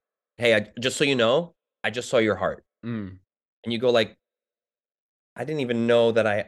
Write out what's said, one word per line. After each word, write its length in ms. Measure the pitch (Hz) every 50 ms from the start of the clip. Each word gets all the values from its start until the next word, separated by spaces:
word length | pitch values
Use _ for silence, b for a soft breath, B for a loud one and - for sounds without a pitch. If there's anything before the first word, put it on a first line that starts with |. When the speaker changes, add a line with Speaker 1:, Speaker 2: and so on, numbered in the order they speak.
| _ _ _ _ _ _ _
Speaker 1:
Hey, 180 | - 120 117 113
I, 140 | 107 104 - _ -
just 180 | 104 131 -
so 60 | - 156
you 140 | 139 139
know, 400 | 123 113 113 127 151 175 170 _ _ _ _ _ _ -
I 80 | 113
just 180 | 107 123 117 -
saw 100 | - 123
your 180 | 113 107 98
heart." 280 | 90 95 82 76 - _ _ _ _ -
Speaker 2:
Mm. 320 | 117 117 110 101 92 92 92 _ _ _ _ _ _ _ _ _
Speaker 1:
And 80 | 113 117
you 80 | 113
go 100 | 123 123
like, 260 | 120 117 110 98 - _ _ _ _ _ _ _ _ _ _ _ _ _ _ _ _ _ _ _ _ _ _ _ _
"I 80 | - 123
didn't 200 | 143 156 151 135
even 260 | 120 120 117 117 117
know 240 | 117 120 117 117 110
that 160 | 113 107 110
I, 160 | 104 107 -